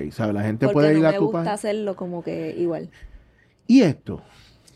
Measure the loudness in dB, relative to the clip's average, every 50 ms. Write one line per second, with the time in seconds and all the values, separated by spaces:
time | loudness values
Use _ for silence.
0 | -10 -10 -6 -4 -4 -2 -2 -2 -2 -2 -2 0 0 2 2 4 4 4 4 4
1 | 4 2 2 2 0 -2 -2 -2 -2 -2 -4 -4 -4 -4 -4 -4 -4 -6 -6 -6
2 | -8 -8 -8 -8 -8 -8 -8 -8 -8 -8 -6 -4 -4 -4 -4 -6 -8 -12 -16 -20
3 | -20 -20 -20 -20 -20 _ _ _ _ _ _ _ _ 4 6 6 6 6 2 -2
4 | -6 -12 -12 -12 -12 -18 -20 -20 -20 -20 _ _ _ -20 _